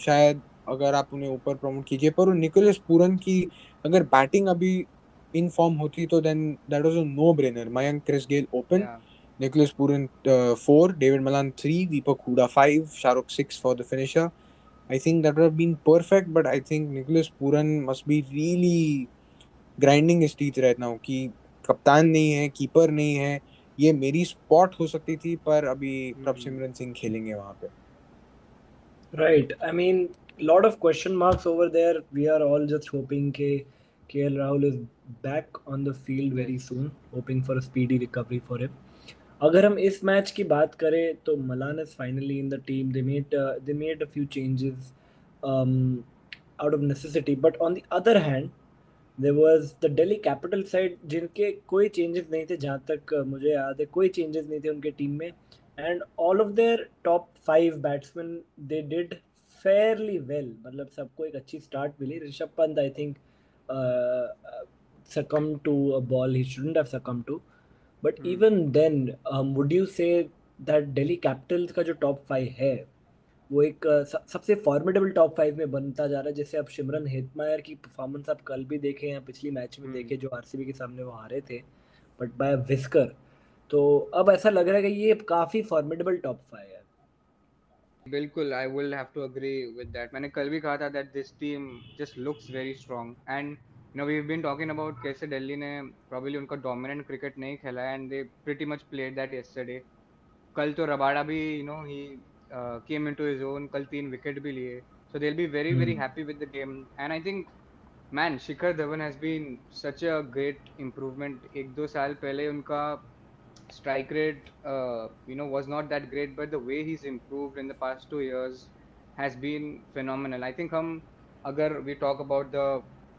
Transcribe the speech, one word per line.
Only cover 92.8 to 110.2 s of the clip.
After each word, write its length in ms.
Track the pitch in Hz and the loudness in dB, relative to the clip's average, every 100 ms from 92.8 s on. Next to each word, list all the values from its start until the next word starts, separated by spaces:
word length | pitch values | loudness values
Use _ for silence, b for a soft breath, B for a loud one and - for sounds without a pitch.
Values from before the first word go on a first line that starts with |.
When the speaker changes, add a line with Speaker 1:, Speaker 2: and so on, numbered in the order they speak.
Speaker 2:
strong। 240 | - 120 117 | -12 -12 -12
And, 480 | 123 - 139 143 147 _ - - 139 | -14 -10 -8 -8 -14 _ -20 -16 -8
you 40 | |
know, 100 | 143 | -4
we've 180 | 151 147 | -4 -4
been 160 | 160 156 | -4 -4
talking 340 | 143 156 151 | -6 -6 -6
about 140 | 156 127 | -8 -8
कैसे 240 | 143 135 151 | -10 -10 -8
दिल्ली 300 | 135 135 143 | -8 -8 -10
ने 260 | 143 143 | -10 -12
probably 540 | 135 - - 127 139 143 | -14 -20 -14 -12 -8 -10
उनका 200 | 135 143 | -10 -10
डोमिनेंट 500 | 127 123 131 147 139 | -8 -8 -8 -10 -12
क्रिकेट 320 | 135 143 139 | -12 -12 -12
नहीं 180 | 135 143 | -14 -12
खेला 260 | 135 123 | -12 -8
है, 160 | 131 135 | -8 -8
and 140 | 131 | -10
they 100 | 139 | -10
pretty 500 | 131 _ 147 143 151 | -12 _ -10 -8 -8
much 100 | 143 - | -10 -12
played 180 | 139 131 135 | -10 -10 -8
that 100 | 131 | -10
yesterday। 500 | 131 120 131 123 127 - _ _ _ _ _ _ - | -10 -14 -12 -12 -12 -16 _ _ _ _ _ _ -6
कल 160 | 147 | -4
तो 120 | 147 | -2
रबाडा 380 | 156 139 135 143 | -2 0 0 0
भी, 400 | 147 156 156 151 | -2 -6 -6 -8
you 80 | 143 | -10
know, 120 | 156 | -12
he, 240 | 147 143 143 131 _ _ - 127 | -14 -14 -14 -18 _ _ -18 -14
uh, 200 | 123 117 | -12 -12
came 260 | - 151 | -8 -6
into 320 | 151 147 147 | -6 -4 -4
his 220 | 135 135 143 | -4 -6 -10
own, 160 | 143 | -8
कल 120 | 139 | -10
तीन 260 | 139 143 139 | -8 -10 -10
विकेट 320 | 127 147 139 | -10 -10 -10
भी 100 | 143 | -10
लिए। 280 | 131 127 123 | -10 -10 -14
So 420 | - _ _ 147 | -20 _ _ -6
they'll 180 | 151 156 | -4 -2
be 140 | 165 | -4
very, 240 | 147 156 131 | -2 0 0
very 200 | 120 113 | 0 -2
Speaker 3:
हम्म। 40 | |
Speaker 2:
happy 260 | 131 156 147 | -6 -8 -12
with 140 | 147 | -12
the 120 | 143 139 | -12 -12
game। 180 | 135 | -12
And 380 | 135 131 139 147 | -14 -16 -12 -8
I 140 | 160 180 | -8 -8
think, 160 | 196 165 _ _ _ - _ - 139 | -10 -12 _ _ _ -20 _ -10 -4
man, 200 | 165 131 | -2 -4
शिखर 380 | - 143 175 160 | -10 -4 -4 -2
धवन 220 | 147 156 | -4 -6
has 180 | 151 139 | -8 -8
been 200 | 160 156 147 117 - - | -6 -6 -8 -16 -20 -14
such 220 | 147 139 | -12 -6
a 220 | 170 156 | -4 -4